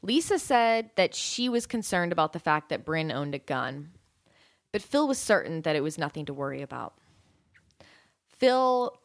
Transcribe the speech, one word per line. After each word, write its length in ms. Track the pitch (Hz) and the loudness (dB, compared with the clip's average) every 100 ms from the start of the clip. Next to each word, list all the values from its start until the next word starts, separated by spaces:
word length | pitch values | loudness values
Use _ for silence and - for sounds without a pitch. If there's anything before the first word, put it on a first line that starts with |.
Lisa 360 | 185 262 330 370 | 2 0 2 -2
said 520 | - 247 233 226 220 - | 2 4 4 2 0 2
that 180 | 180 | 2
she 340 | - - - 247 | 0 -6 -2 0
was 180 | 240 233 | 0 -2
concerned 460 | 233 - 185 175 | -6 -2 0 0
about 200 | 175 156 | 2 0
the 60 | 170 | 0
fact 300 | 160 151 - | 0 0 0
that 140 | 151 | -8
Bryn 280 | - 160 160 | -4 -2 -2
owned 220 | 131 143 | -4 -4
a 40 | 143 | -8
gun. 520 | - 135 123 139 151 180 _ _ _ _ _ _ _ | -4 -4 -4 -8 -14 -20 _ _ _ _ _ _ _
But 100 | 208 | -8
Phil 240 | - 285 294 | -2 2 2
was 120 | 269 | 0
certain 440 | - 208 - 160 | 2 2 2 -4
that 140 | 160 151 | 0 0
it 60 | |
was 160 | 147 156 | -2 -2
nothing 260 | 147 160 151 | -6 -6 -10
to 80 | |
worry 280 | 139 139 135 | -6 -6 -6
about. 320 | 139 127 - _ _ _ _ _ _ _ _ _ - - _ _ _ | -10 -10 -10 _ _ _ _ _ _ _ _ _ -20 -20 _ _ _
Phil 680 | _ 262 254 262 254 247 - | _ 2 4 2 2 -2 -6